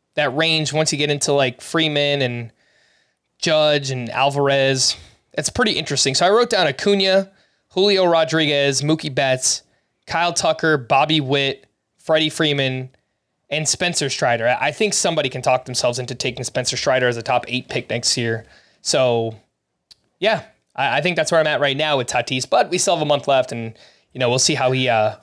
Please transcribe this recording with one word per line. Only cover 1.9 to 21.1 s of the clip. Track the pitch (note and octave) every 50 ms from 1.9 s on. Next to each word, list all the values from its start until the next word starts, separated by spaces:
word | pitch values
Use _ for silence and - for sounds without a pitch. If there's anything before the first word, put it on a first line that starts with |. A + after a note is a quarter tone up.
| D3 D3 D3 C#3+ C#3+ C#3+ C3+
and | B2 A#2+ A#2+ A#2 A2+ - _ _ _ _ _ _ _ _ _ _ _ _ _ _ _ _ _
Judge | - E3+ D#3 D#3 D3+ D3+ D3 D3 C#3 C3+
and | C3 B2+ B2 A#2
Alvarez, | - A#2+ C3+ C#3 C3+ C#3+ C#3 C#3 C#3 C#3 C3+ C3+ C3+ C3 B2+ - - - - - _ _ _ _ -
it's | - C#3+ -
pretty | - - A#3+ A3 -
interesting. | - D#3 - C#3+ - - C#3+ C#3
So | - E3+
I | F#3
wrote | G#3 A3+ A#3+ A#3
down | A3+ G3 F3+
Acuna, | G3 - - - G3+ G3+ G3 F#3+ F#3+ F#3+ G3 G3 G3 _ _ _ _ _ _ _ _
Julio | - F#3 F#3+ G#3 G3+ F#3+ F#3
Rodriguez, | F3 E3+ E3 D#3+ D#3 D#3+ D#3+ D#3 D3 D3 C#3+ C#3+ C#3+ C3+ B2+ C#3+
Mookie | D3 D#3+ D#3 - D3+ C3+
Betts, | C#3 C#3 C3+ C3 B2+ - - - - - _ _ _ _ _ _ _ _
Kyle | - - E3 E3+ F3 E3
Tucker, | - - E3+ D#3+ D#3+ - D#3+ D#3 C#3+
Bobby | B2 - C#3+ C3+ D3+ D3+ D#3 D#3
Witt, | C#3 B2+ C#3 C#3 C#3 C3+ - - _ _ _ _ _ _ _ _
Freddie | - - D#3+ D#3 D#3+ D3+
Freeman, | - - E3 D3+ C#3+ C#3+ C3+ C3 B2+ B2+ C3 B2+ _ _ _ _ _ _ _ _ _ _ _ -
and | C#3+ D#3 D#3 -
Spencer | - - F#3 F3 E3+ - C#3+ C3+
Strider. | - - D3+ C3 A#2+ A2+ A2+ A#2+
I, | B2 - - D3
I | C#3
think | - A3 G#3 G3
somebody | - - F3+ E3 D#3 C#3 C3
can | - C#3 B2
talk | D3 B2+ B2+ -
themselves | - B2 - - B2 A#2+ B2+
into | B2 A#2 C3
taking | A#2+ - C3 A#2+ - B2
Spencer | - - - - - - C3
Strider | - D3 B2+ B2+ B2+ B2
as | A#2+ A#2
a | A2+
top | - B2+ B2 A#2 -
eight | A#2+ B2+ A#2+ -
pick | - C3 B2 -
next | A2 A#2+ A2+ - -
year. | C3+ A#2+ A#2 A2+ A2 A2 - - - _ _ _ _
So, | - - - D3 C3 B2 A#2+ A#2 A2+ A2+ A2 G#2+ _ _ _ _ _ _ _ _ _ _ - _ _ _ _ -
yeah, | F3 G#3+ A3 D#3 - - _ _ _ _ _
I, | - C3+ C3+ A#2 C#3+
I | D3
think | F3+